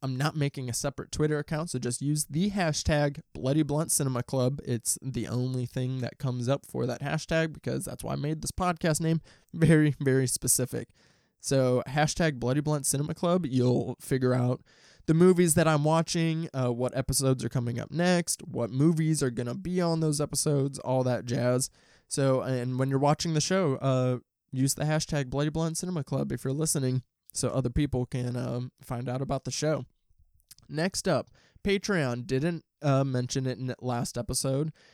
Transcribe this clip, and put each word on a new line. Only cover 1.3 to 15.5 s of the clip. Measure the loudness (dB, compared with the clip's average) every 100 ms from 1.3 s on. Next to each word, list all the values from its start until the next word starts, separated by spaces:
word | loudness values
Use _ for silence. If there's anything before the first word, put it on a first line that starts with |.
| 0
account, | -4 -6 -4
so | -4
just | -4 -2
use | -2 -2
the | -2 0 0
hashtag | 0 0 0 2 2 2 -2 -12
Bloody | -4 0 2
Blunt | 2 0 0
Cinema | 0 0 -2
Club. | -2 0 0 0
It's | -4 -4 -2 -6
the | -4 -6 -4
only | -2 -2 -4 -4
thing | -4 -4 -4
that | -6 -6
comes | -4 -2 0
up | -2
for | -2 -4 -4
that | -4
hashtag | -4 -4 0 0 0
because | -4 -6 -6
that's | -6 -8
why | -6
I | -4
made | -4 -4
this | -6
podcast | -2 -2 0 0 2
name | 2 0 -2 -20 _
very, | 2 6 8 6 2
very | 2 4 2
specific. | 0 0 0 0 -6 -8 _ _ _ _ _
So | 0 2 4 2 0
hashtag | 0 0 2 0 0
Bloody | 0 0
Blunt | 0 0 0
Cinema | -2 -2
Club, | -2 0 0
you'll | 2 2 4 2 0 -6
figure | -4 0 2
out | 2 2 -2 _ _ -20 -6
the | 0
movies | 6 8 8 6